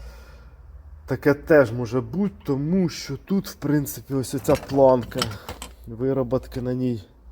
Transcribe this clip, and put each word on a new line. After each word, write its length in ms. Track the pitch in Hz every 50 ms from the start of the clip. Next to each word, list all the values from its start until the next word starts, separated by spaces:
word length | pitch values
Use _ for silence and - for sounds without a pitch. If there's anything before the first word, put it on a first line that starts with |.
| - - - - - - - - - - - - - - - - - - - - -
Таке 280 | - 135 127 - 147 139
теж 380 | 143 - - 165 147 131 110
може 300 | 117 123 123 107 120 131
бути, 340 | 117 110 127 180 208 190 - - -
тому 440 | - 139 135 143 156 180 196 180 156
що 280 | - - - - 139
тут, 300 | - - - 190 196 185
в 80 | - -
принципі, 580 | - - 139 143 151 139 - - 120 113 - 135
ось 220 | 135 123 - -
оця 200 | 131 - - 147
планка, 640 | - - - 139 139 139 131 131 123 113 - - 127 120 110 98 - - - - - - - - - -
вироботки 760 | - 113 110 127 135 139 135 127 117 127 123 - - - 131
на 120 | 123 123 127
ній, 300 | 127 127 127 120 104 - - - - - -